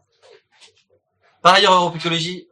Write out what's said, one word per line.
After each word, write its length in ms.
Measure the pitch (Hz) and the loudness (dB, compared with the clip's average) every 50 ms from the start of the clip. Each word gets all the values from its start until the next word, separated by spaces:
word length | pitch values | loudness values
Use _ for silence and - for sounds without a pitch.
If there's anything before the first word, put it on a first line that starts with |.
| _ _ _ _ _ - - _ _ _ _ _ - _ _ _ _ _ _ _ _ _ _ _ _ _ _ _ | _ _ _ _ _ -20 -20 _ _ _ _ _ -20 _ _ _ _ _ _ _ _ _ _ _ _ _ _ _
Par 140 | - 175 190 | 0 2 2
ailleurs, 180 | 196 202 196 | 4 4 4
Europe 240 | 185 180 175 170 165 | 2 2 2 -2 -4
Écologie 500 | 160 170 170 165 165 160 175 185 175 - _ | -6 -6 -4 -4 -4 -4 -6 -8 -12 -16 _